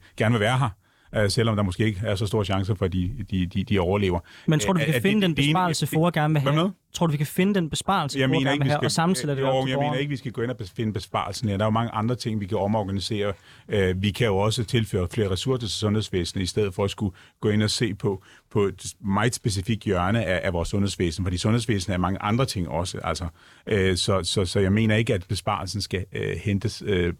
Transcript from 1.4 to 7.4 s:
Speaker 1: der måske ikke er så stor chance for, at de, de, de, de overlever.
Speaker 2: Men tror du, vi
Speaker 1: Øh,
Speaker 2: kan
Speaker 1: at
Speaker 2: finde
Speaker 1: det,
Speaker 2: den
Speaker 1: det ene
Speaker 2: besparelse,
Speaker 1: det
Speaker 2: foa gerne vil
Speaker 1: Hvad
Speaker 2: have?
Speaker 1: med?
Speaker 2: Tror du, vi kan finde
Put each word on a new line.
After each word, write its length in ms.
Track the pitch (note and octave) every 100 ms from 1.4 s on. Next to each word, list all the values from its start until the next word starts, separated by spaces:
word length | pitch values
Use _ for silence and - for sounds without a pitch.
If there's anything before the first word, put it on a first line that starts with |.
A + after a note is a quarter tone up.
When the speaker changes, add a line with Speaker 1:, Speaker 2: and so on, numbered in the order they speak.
| A2+ G#2
Speaker 1:
der 60 |
måske 220 | G2 F2+
ikke 160 | A2 F#2
er 100 | G#2+
så 120 | G2 G#2
stor 180 | A2
chance 320 | F#2+ F#2+ F#2+ G#2
for, 80 |
at 80 | F#2+
de, 180 | F#2 F2+ A#2+ G#2
de, 160 | F#2 F2+
de, 180 | G2
de 140 | F2+ G2
overlever. 420 | F2 G#2 F#2+ F2 - - -
Speaker 2:
Men 140 | D3+
tror 120 | -
du, 60 | F3+
vi 40 |
Speaker 1:
Øh, 40 | D3
Speaker 2:
kan 80 |
Speaker 1:
at 80 | B2+
Speaker 2:
finde 120 | F#3+
Speaker 1:
det, 80 | G#3+
Speaker 2:
den 140 | F#3 C3+
Speaker 1:
det 80 |
ene 80 | C#3+
Speaker 2:
besparelse, 320 | E3+ F3+ D3+ D3
Speaker 1:
det 80 |
Speaker 2:
foa 160 | D#3 E3+
gerne 240 | D#3+ D3+
vil 80 | D#3
Speaker 1:
Hvad 100 | C3
Speaker 2:
have? 120 | D#3
Speaker 1:
med? 80 | F#3 - _
Speaker 2:
Tror 140 | - E3+
du, 40 |
vi 60 | D3
kan 100 | D3
finde 280 | -